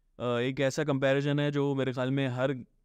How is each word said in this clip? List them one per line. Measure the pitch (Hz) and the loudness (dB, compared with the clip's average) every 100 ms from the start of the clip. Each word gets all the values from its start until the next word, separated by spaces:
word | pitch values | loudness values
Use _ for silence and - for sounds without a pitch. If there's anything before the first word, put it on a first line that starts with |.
| _ - | _ -6
अ, | 120 120 | -2 0
एक | 127 135 | 0 0
ऐसा | 135 147 | 0 0
comparison | 151 135 135 139 143 143 | 0 2 2 2 2 0
है | 147 | 0
जो | 143 139 | 0 0
मेरे | 135 131 | 0 -2
ख्याल | 127 127 | -2 -2
में | 139 135 | 0 0
हर | 123 135 131 - _ | 0 -2 -2 -10 _